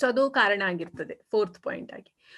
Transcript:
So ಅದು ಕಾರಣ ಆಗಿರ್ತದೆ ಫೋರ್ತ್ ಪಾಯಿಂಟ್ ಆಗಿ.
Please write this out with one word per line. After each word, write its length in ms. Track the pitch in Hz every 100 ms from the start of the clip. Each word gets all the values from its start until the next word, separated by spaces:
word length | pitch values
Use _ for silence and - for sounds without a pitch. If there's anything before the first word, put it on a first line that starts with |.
So 60 | 254
ಅದು 240 | 247 277
ಕಾರಣ 320 | 269 208 202 190
ಆಗಿರ್ತದೆ 520 | 175 170 - 151 - _
ಫೋರ್ತ್ 320 | 214 196 -
ಪಾಯಿಂಟ್ 300 | - - -
ಆಗಿ. 180 | - - _ _